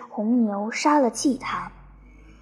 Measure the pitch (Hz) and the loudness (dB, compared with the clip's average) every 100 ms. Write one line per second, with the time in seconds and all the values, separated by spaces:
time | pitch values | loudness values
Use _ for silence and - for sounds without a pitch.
0 | - - 214 247 214 202 214 - 302 302 | -8 -4 0 2 2 0 -4 -2 2 4
1 | 240 - 294 233 - - - - - - | 4 2 -2 -2 -4 -8 -8 -14 -20 -20
2 | - - - - | -20 -20 -20 -20